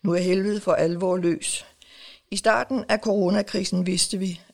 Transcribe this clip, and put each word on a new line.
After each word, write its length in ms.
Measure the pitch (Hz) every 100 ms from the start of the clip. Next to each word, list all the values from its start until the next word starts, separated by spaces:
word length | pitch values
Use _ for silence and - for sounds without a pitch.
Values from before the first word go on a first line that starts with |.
Nu 120 | 196
er 40 | 175
helvede 420 | 185 190 196 208
for 120 | 185
alvor 440 | - 160 170 185 185
løs. 500 | 170 165 - - - _ - - - - _
I 60 | 202
starten 480 | 220 220 - 262 202
af 100 | 214
coronakrisen 880 | 220 202 185 208 202 - 190 185 180
vidste 320 | 185 - 196
vi, 220 | 190 170 -